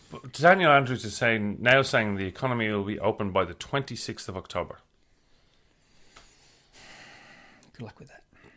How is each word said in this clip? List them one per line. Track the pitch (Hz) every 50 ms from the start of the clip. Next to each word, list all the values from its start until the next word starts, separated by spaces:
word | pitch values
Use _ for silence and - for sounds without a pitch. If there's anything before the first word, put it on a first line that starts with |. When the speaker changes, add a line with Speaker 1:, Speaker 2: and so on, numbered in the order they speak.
| - -
Speaker 1:
But | 131 - - 127 -
Daniel | - 151 175 190 196 175 151
Andrews | 143 139 135 123 127 110 -
is | 107 -
saying, | - 127 117 113 110 104 104 98 -
now | - 123 131 135 127
saying | - - 120 107 104 98
the | 98 95
economy | 92 95 - - 127 120 117 110 107
will | 107 101 98
be | 101 107 104
open | 90 107 110 - 104 98
by | 92 95 92
the | 85 85
twenty-sixth | - - - - 139 135 - 120 - - - - - -
of | - 92
October. | 92 - - - 90 80 - - - _ _ _ _ _ _ _ _ _ _ _ _ _ _ _ _ _ _ _ _ _ _ _ - - - - - - - _ _ _ _ _ _ _ _ - - - - - - - - - - - - - - - - - - - _ _
Speaker 2:
Good | - 120
luck | 104 - -
with | 143
that. | - - - _ _ _ _ - - _